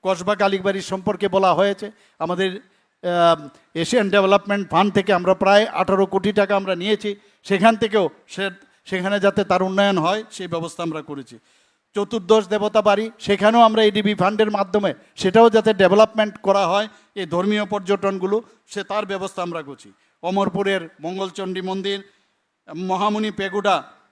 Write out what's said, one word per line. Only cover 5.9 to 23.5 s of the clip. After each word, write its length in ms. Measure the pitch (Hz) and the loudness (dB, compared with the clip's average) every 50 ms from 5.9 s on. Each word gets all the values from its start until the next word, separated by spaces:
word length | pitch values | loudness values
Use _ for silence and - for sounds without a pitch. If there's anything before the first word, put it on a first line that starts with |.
| 190 190 196 | 2 0 0
কোটি 260 | 190 190 196 185 208 | 0 0 -2 -2 0
টাকা 240 | 202 208 202 196 208 | 0 0 0 2 0
আমরা 200 | 196 196 190 190 | -2 -2 -2 -4
নিয়েছি, 400 | 175 180 208 214 208 214 208 202 202 _ _ _ _ _ | -4 0 -2 -2 -2 -2 -8 -8 -8 _ _ _ _ _
সেখান 320 | - 196 185 180 226 226 | -2 -2 4 4 4 4
থেকেও 340 | 208 233 214 196 214 185 151 - _ _ _ | 4 -2 -2 0 0 0 0 -4 _ _ _
সে, 220 | - - 196 196 180 - _ _ _ _ _ | -10 -8 -8 -8 -8 -12 _ _ _ _ _
সেখানে 340 | - 190 185 180 196 202 208 | -8 -6 -4 -2 -2 -2 2
যাতে 240 | 190 202 196 - 196 | 2 2 2 2 0
তার 200 | - 185 185 185 | 0 0 0 0
উন্নয়ন 340 | 190 190 196 202 202 196 180 | 0 0 2 2 2 2 2
হয় 260 | 156 170 196 214 220 214 | 0 0 -2 -2 -6 -10
সেই 160 | - - 190 170 | -14 -14 -10 -6
ব্যবস্থা 360 | 170 165 165 170 - - 170 | -6 -6 -6 -8 -8 -8 -8
আমরা 180 | 170 156 156 | -8 -6 -8
করেছি। 380 | 143 - 147 139 131 _ 120 113 _ _ _ _ _ _ _ _ _ _ _ | -10 -12 -14 -14 -14 _ -20 -20 _ _ _ _ _ _ _ _ _ _ _
চতুর্দশ 520 | 202 202 202 233 226 180 170 220 220 208 175 | -6 -6 -4 -4 -8 2 4 2 2 4 0
দেবতা 340 | 208 208 202 208 208 220 | -4 -2 -2 0 0 0
বাড়ি, 300 | 202 208 202 202 220 226 226 _ | 2 2 2 2 0 -6 -10 _
সেখানেও 420 | - - 202 190 196 208 226 233 | -2 -2 0 2 4 4 6 6
আমরা 220 | 233 220 214 220 220 | 6 6 6 4 2
এডিবি 320 | 214 202 214 208 208 208 | 4 2 2 0 0 0
ফান্ডের 360 | 202 185 190 214 208 220 214 | 2 0 0 2 2 0 0
মাধ্যমে 420 | 208 202 196 185 180 208 202 180 - - _ _ _ | 0 -4 -4 -2 -2 -2 0 0 -4 -4 _ _ _
সেটাও 340 | - - 190 185 226 233 233 | -4 -4 2 6 6 6 8
যাতে 240 | 208 220 214 220 220 | 6 4 2 2 2
ডেভেলপমেন্ট 640 | 190 196 180 185 208 220 214 - 214 214 214 185 - | 4 4 4 6 6 4 4 4 -4 -4 -4 -4 -8
করা 300 | - 185 196 196 196 165 | -2 0 0 2 2 0
হয়, 200 | 180 202 214 214 - _ _ _ _ | 0 -2 -4 -4 -10 _ _ _ _
এই 100 | 208 190 | -12 -10
ধর্মীয় 400 | 160 151 175 185 202 214 208 208 | -6 -4 -2 -2 0 -2 -2 -2
পর্যটনগুলো, 760 | - 208 202 190 175 202 190 196 196 196 190 175 190 202 226 226 _ _ _ _ _ | -4 -6 -8 -2 -2 -2 0 0 -4 -4 -2 -4 -2 -2 -4 -4 _ _ _ _ _
সে 160 | - 202 196 | -12 -12 -10
তার 220 | - 196 208 208 | -6 -6 -6 -4
ব্যবস্থা 380 | 190 196 190 185 190 - - 180 | -6 -8 -8 -8 -8 -8 -8 -8
আমরা 200 | 175 165 165 151 | -8 -8 -10 -12
করছি। 280 | 139 139 _ - 101 95 _ _ _ _ _ | -12 -18 _ -20 -20 _ _ _ _ _ _
অমরপুরের 680 | - 170 185 196 196 185 175 196 202 196 196 190 170 160 _ _ | -8 -4 -2 -2 -2 -2 -2 -4 -2 -2 -2 -4 -6 -10 _ _
মঙ্গলচণ্ডী 640 | 143 165 185 190 190 190 160 - 196 185 185 190 | -12 -10 -8 -8 -8 -8 -8 -10 -10 -8 -8 -8
মন্দির, 420 | 185 185 190 196 185 196 196 196 196 _ _ _ _ _ _ _ _ _ _ _ _ - - | -6 -6 -8 -6 -6 -6 -8 -8 -10 _ _ _ _ _ _ _ _ _ _ _ _ -16 -12
মহামুনি 560 | 165 185 185 185 180 202 214 208 214 214 214 | -10 -6 -4 -4 -2 -2 -2 -2 -2 -4 -6
পেগুডা 520 | 202 - 196 196 | -6 -6 -8 -6